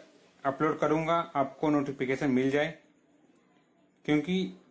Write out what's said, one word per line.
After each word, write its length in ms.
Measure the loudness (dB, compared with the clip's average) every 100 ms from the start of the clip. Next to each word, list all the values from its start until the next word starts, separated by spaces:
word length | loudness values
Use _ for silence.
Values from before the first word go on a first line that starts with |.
| -12 -20 _ _
अपलोड 360 | -4 0 0 2
करूँगा 360 | 0 0 0 0 0 -2
आपको 340 | -2 -2 0
नोटिफिकेशन 600 | 2 0 -4 -2 -2 2
मिल 180 | 2 2
जाए। 260 | 2 -2 -6 _ _ _ _ _ -20 _ _ _ _ _ _ -2
क्योंकि 480 | 0 0 -2 -4 -10 _